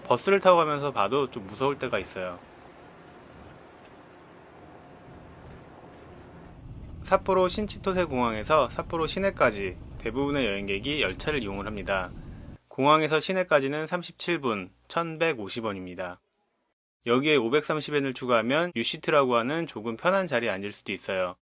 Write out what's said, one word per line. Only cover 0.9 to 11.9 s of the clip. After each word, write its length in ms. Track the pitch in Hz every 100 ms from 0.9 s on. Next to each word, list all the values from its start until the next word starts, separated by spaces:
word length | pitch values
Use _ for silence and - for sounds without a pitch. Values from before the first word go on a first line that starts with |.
봐도 380 | 120 101 135 135
좀 160 | 117 95
무서울 320 | 98 135 139
때가 200 | 127 110
있어요. 400 | 92 95 90 90 - - - - - - - - - - - - - - - - - - - - - - - - - - - - - - - - - - - 120 110 - - - - - - - - -
삿포로 460 | - 190 - 185 185
신치토세 560 | 196 208 - 202 185
공항에서 640 | 170 127 120 107 104 156 120
삿포로 380 | - - 165 156
시내까지 720 | 190 196 - 135 104 95 90 - -
대부분의 480 | 113 120 143 143 117
여행객이 560 | 98 101 98 123 147
열차를 400 | 98 90 - 147
이용을 240 | 104 98 98
합니다. 440 | 104 98